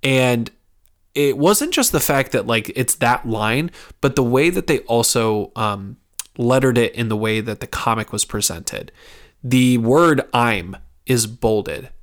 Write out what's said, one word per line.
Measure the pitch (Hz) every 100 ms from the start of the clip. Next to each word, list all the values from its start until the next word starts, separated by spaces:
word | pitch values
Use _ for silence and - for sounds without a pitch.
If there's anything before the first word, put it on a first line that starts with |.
And | 139 131 127 120 113 _ _ _ _ _ _ 143
it | 143 127
wasn't | 160 208 302
just | 359 247
the | 160
fact | - 139 135
that, | 123 101
like, | 113 107 127
it's | 127 -
that | 120 123 117
line, | 110 107 123 170 - - -
but | 139 139
the |
way | 120 127 165
that | 185 -
they | 147
also, | - 117 117 123 113 107 - -
um, | 107 101 98 131 _ - - -
lettered | 120 131 131 120
it | 113
in | - 117
the | 107
way | 110 110
that | 107 104
the | -
comic | - - 113 110
was | 107 -
presented. | 104 - 85 - - - _ - - - _
The | 127 127 127 123
word | 113 143 170 143 -
"I'm" | 120 120 104 85 98 - _ -
is | 127 110
bolded. | 120 113 107 - 73 127 -